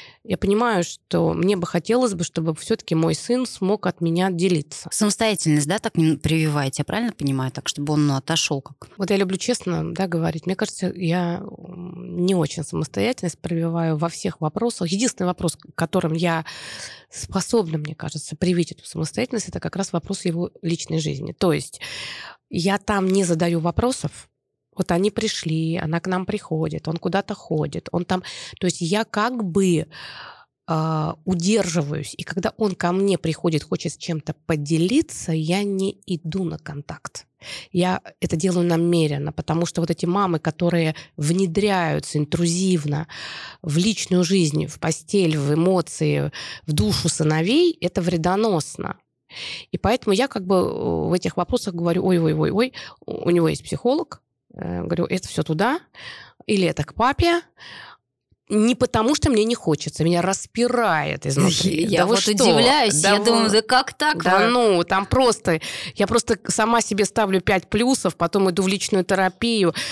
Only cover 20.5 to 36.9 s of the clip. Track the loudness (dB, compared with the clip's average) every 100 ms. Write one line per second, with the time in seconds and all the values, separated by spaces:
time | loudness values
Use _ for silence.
20.5 | -6 -4 -4 -2 -4 -2 -6 -8 0 2
21.5 | 2 -2 -14 -14 -12 -12 -14 -16 -20 _
22.5 | -2 0 -2 0 0 2 2 2 2 2
23.5 | 2 0 0 0 -2 -6 -10 -20 _ _
24.5 | _ _ -6 0 2 2 0 -4 -4 -2
25.5 | -2 0 -2 -2 -4 -2 -4 -2 -6 -4
26.5 | -4 -4 -4 -6 -4 -2 -2 -4 -10 -4
27.5 | -2 -2 -6 -6 -6 -2 -4 -4 -14 -16
28.5 | -4 -4 -2 -2 -2 -2 -2 -2 -2 -2
29.5 | 2 4 2 -2 -12 -18 -16 -18 -20 -20
30.5 | _ -4 -2 0 -2 -2 -4 -4 0 2
31.5 | 2 2 0 -2 -4 -8 -10 -8 -4 -4
32.5 | 0 -2 0 0 2 2 2 -2 -2 0
33.5 | 0 -2 -4 -4 -8 -6 -6 -6 -10 -4
34.5 | -4 0 0 2 2 0 -6 -4 -2 0
35.5 | -2 -2 -2 -4 -6 -6 -6 -4 -4 -4
36.5 | -6 -12 -14 -12